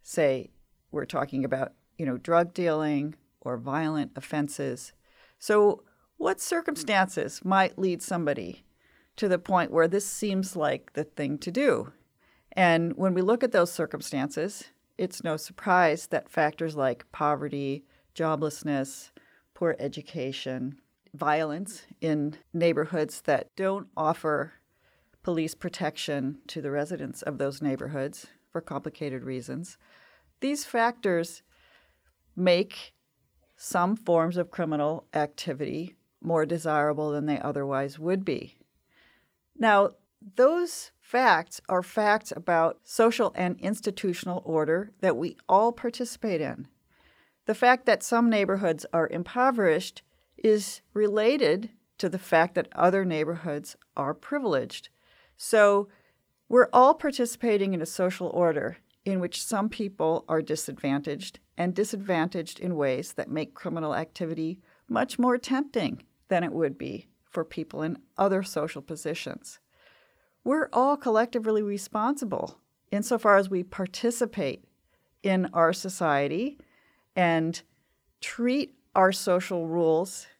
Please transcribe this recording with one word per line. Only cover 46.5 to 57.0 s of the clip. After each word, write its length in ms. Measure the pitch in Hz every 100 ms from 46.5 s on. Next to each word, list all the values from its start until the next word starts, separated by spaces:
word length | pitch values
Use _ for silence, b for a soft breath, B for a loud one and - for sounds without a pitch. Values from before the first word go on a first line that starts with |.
| - 139 _ _ b b b b b
The 100 | -
fact 300 | 220 247 247
that 180 | 247 202
some 280 | - 233 233
neighborhoods 560 | 220 196 196 190 160 -
are 140 | 170 156
impoverished 920 | 165 175 240 262 240 185 160 190 - _ _ _ -
is 420 | 220 214 196 - _
related 760 | 208 214 208 214 285 185 185 220 _ _ -
to 100 | 190
the 100 | 185
fact 360 | - 165 170
that 140 | - -
other 320 | - 175 190
neighborhoods 720 | 185 156 156 170 165 147 - - _
are 200 | - 139
privileged. 720 | 147 - 285 240 139 120 - - b b b b b
So 480 | - 220 208 202 202 b b b b _ _
we're 200 | 240 233
all 220 | 247 254
participating 800 | 311